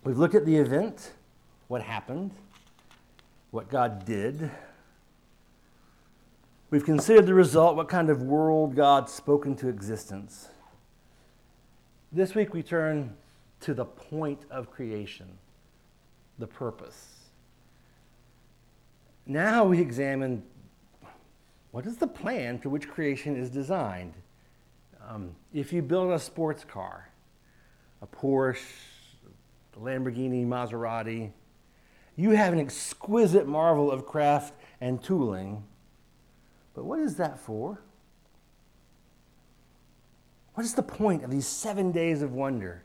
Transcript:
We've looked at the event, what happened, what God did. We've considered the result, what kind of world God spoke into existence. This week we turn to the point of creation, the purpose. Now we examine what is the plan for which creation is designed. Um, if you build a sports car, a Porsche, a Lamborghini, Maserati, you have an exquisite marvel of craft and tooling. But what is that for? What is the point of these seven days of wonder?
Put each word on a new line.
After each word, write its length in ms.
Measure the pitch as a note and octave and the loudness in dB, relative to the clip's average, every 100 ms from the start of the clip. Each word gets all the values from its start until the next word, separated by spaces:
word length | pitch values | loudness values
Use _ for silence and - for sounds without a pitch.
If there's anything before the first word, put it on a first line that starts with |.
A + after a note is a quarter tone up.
We've 140 | C3+ B2 | -2 2
looked 180 | E3 G3+ | 4 4
at 100 | D3+ | 4
the 100 | D#3 | 4
event, 580 | C#3+ C3+ G#3+ - - - _ _ _ _ _ | 4 2 -2 -6 -20 -20 _ _ _ _ _
what 140 | B2 | -8
happened, 500 | G#2 A2 - C#3 G3 F#3+ - - _ _ _ - _ _ _ _ _ | -6 -8 -8 -8 -8 -12 -20 -20 _ _ _ -20 _ _ _ _ _
what 180 | A2+ G#2 | -12 -6
God 360 | C3 A#2+ G#2 F#2 | 0 0 -2 -6
did. 440 | G#2+ G#2+ C#3+ D#3 - - - _ _ _ _ _ _ _ _ _ _ _ _ _ _ _ _ _ _ _ | -4 -4 -6 -10 -10 -20 -20 _ _ _ _ _ _ _ _ _ _ _ _ _ _ _ _ _ _ _
We've 160 | D3 D3 | 0 2
considered 400 | D3+ - A3 F#3 | 0 8 8 10
the 80 | |
result, 420 | F#3 E3+ D#3 E3 D#3 | 8 8 8 6 6
what 140 | D#3 | 0
kind 200 | F#3 D#3+ | 0 2
of 120 | C#3 | 2
world 540 | B2+ D3 D#3+ D#3 D3+ C3 | 2 2 4 4 2 4
God 340 | C#3+ C#3 A#2 | 6 6 4
spoke 360 | - - D3 C#3+ | -10 2 2 2
into 220 | C3+ B2+ | -4 -4
existence. 800 | A2 G2 A2 - G2 G#2 - - - - _ _ _ _ _ _ _ _ _ _ _ _ _ _ | -6 -6 -8 -8 -12 -14 -20 -20 -20 -20 _ _ _ _ _ _ _ _ _ _ _ _ _ _
This 240 | D#3 F#3+ G#3 | 0 0 2
week 180 | G#3 | 0
we 100 | E3+ | -2
turn 520 | D3+ E3+ D#3 D3+ C3 G2+ _ _ _ _ | -4 -2 0 -2 -4 -10 _ _ _ _
to 120 | - | -6
the 120 | B2+ A#2+ | -6 -6
point 600 | - - D3+ D#3 C#3+ - | -10 -10 -6 -4 -6 -10
of 220 | C3 A#2 | -12 -12
creation, 680 | - B2 G#2+ G2+ - F#2+ F#2 _ _ _ _ _ _ _ _ _ - | -10 -8 -8 -10 -14 -20 -20 _ _ _ _ _ _ _ _ _ -16
the 100 | A2+ | -16
purpose. 680 | - B2 - B1+ - - - - _ _ _ _ _ _ _ _ _ _ _ _ _ _ _ _ _ _ _ - | -8 -10 -10 -18 -20 -20 -20 -20 _ _ _ _ _ _ _ _ _ _ _ _ _ _ _ _ _ _ _ -8
Now 380 | C#3 G3 A#3 | -2 2 4
we 160 | G3+ F3 | 6 4
examine 640 | E3 A#2+ C#3 C3+ C3+ A#2+ - - - _ _ _ - - _ _ _ _ _ | 2 -2 -2 -2 -4 -6 -10 -20 -20 _ _ _ -20 -20 _ _ _ _ _
what 140 | A#2 D#3 | -12 -10
is 120 | A#3 | -6
the 100 | D#4+ | -6
plan 500 | - - B3 B2 B2 | -4 -6 -4 -4 -6
for 120 | C#3 | -4
which 180 | C#3+ - | -6 -6
creation 480 | - D3+ C3 D3 C3+ | -4 -2 -2 -4 -6
is 140 | B2+ | -6
designed. 640 | C3 C#3 F#3+ A#2+ F#2 F2+ E2 - _ _ _ _ _ _ _ - | -6 -4 -4 -4 -6 -12 -16 -20 _ _ _ _ _ _ _ -16
Um, 280 | A2 F2+ E2+ _ | -12 -12 -14 _
if 200 | D3+ C#3 | -10 -4
you 80 | F3 | -4
build 300 | C#3 F3 F#3 | -2 0 0
a 80 | E3+ | -2
sports 440 | - - D#3+ D3+ | -4 -6 -4 -6
car, 460 | - G2+ F#2 F2+ F2+ _ _ _ _ _ _ _ _ _ | -12 -14 -12 -14 -20 _ _ _ _ _ _ _ _ _
a 60 | - | -20
Porsche, 520 | - C#3 C3+ C3+ A#2+ - - - - - - - - _ _ _ - | -6 0 2 2 -2 -10 -20 -20 -20 -20 -20 -20 -20 _ _ _ -14
a 40 | |
Lamborghini, 680 | A#2 C3 C3 A#2+ C3 B2 A#2+ | -6 -4 -4 -4 -2 -2 0
Maserati, 880 | B2 A#2+ A#2 A2+ A2+ A2 A2+ A2 - _ _ _ _ _ _ _ - | -2 -4 -4 -4 -4 -6 -6 -8 -12 _ _ _ _ _ _ _ -2
you 160 | F#3+ | 4
have 220 | G#3+ G3+ | 4 4
an 60 | E3+ | 2
exquisite 880 | C#3 - - - - A3 G#3+ F#3 C#3+ | -2 -6 -12 -12 -2 4 6 4 2
marvel 440 | D3 E3 D#3 C#3+ | 2 4 4 2
of 140 | C3 C3 | 0 -4
craft 480 | D#3 D3 D3 D3 - - - | 0 4 2 0 -16 -20 -8
and 200 | B2+ B2+ | -4 -4
tooling. 600 | - F#3 B2 F#2+ F#2+ G#2+ G#2 - _ _ _ _ _ _ _ _ _ | -2 0 0 -2 -6 -10 -12 -20 _ _ _ _ _ _ _ _ _
But 120 | - B2+ | -14 -8
what 140 | D4+ | -4
is 160 | D4+ E3+ | -4 -2
that 220 | E3 - | -4 -6
for? 400 | - A2 C3+ G3+ - _ _ _ _ _ _ _ _ _ _ _ _ _ _ _ _ _ _ _ _ _ _ _ _ _ _ | -10 -8 -8 -10 -18 _ _ _ _ _ _ _ _ _ _ _ _ _ _ _ _ _ _ _ _ _ _ _ _ _ _
What 120 | - A#3 | -8 -4
is 80 | |
the 100 | - | -4
point 400 | - - G#3+ E3 | -4 -2 0 0
of 80 | B2+ | -2
these 160 | C3+ C3 | -4 -4
seven 440 | - A3 G3+ F#3 | -6 -6 -2 -2
days 300 | E3+ E3 D#3 | 0 0 0
of 120 | C#3+ | -2
wonder? 500 | B2+ C3+ B2+ F#2+ F2 | -4 -4 -4 -8 -12